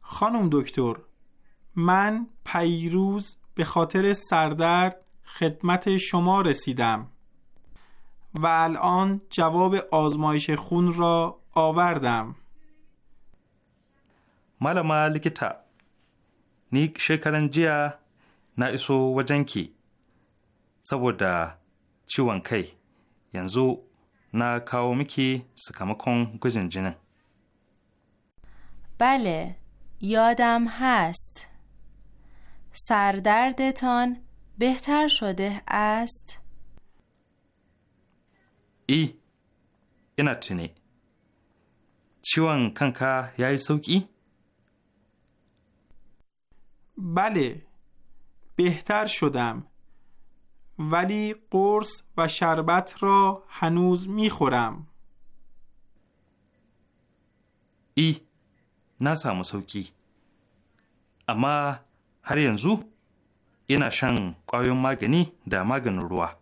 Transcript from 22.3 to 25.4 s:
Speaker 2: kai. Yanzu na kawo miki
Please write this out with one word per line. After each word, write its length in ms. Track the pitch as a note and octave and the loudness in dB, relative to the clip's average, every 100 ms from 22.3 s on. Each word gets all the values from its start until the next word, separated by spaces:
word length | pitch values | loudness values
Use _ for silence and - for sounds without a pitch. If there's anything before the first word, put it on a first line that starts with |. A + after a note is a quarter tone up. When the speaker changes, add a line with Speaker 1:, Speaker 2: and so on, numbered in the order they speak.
| G2 | -2
Speaker 2:
kai. 220 | - A2+ E2+ - _ _ _ _ _ | -2 -4 -4 -12 _ _ _ _ _
Yanzu 320 | F#2 F#2 A2+ C3 - - _ _ _ _ | -10 -4 0 0 0 -10 _ _ _ _
na 280 | A2 A#2+ A#2+ | -2 0 -2
kawo 340 | A#2+ B2 B2 | -2 -2 0
miki 340 | B2 D3 - C3 C3 | 0 -2 -2 0 -2